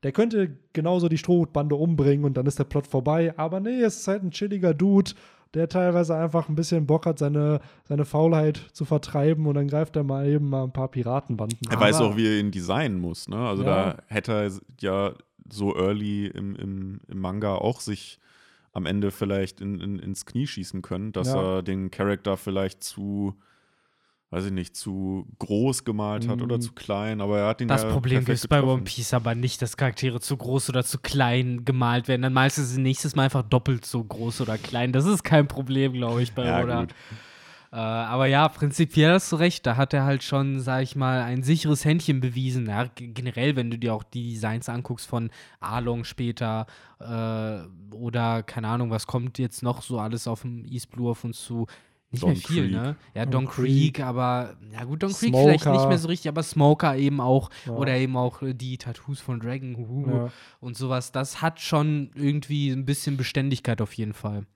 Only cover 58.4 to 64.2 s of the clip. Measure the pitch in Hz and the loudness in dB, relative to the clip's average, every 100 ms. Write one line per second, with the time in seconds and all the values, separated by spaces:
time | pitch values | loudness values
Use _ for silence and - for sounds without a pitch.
58.4 | 135 127 127 127 - 117 - 139 - 123 | -8 -6 -6 -8 -10 -12 -8 -10 -6 -6
59.4 | 113 131 131 117 113 127 135 131 120 - | -4 -8 -8 -10 -6 -4 -2 -2 -2 -10
60.4 | - _ 123 120 131 127 123 131 135 - | -20 _ -12 -6 -2 -2 -4 -6 -6 -2
61.4 | 160 160 - 156 151 147 143 135 143 147 | -2 -2 -2 2 2 0 -4 -2 0 0
62.4 | 139 147 143 131 131 139 - 139 127 - | -2 -2 0 -2 -2 -2 -2 -2 -2 0
63.4 | 135 131 - 113 110 - 107 104 | 0 -2 -2 -2 -2 -4 -6 -4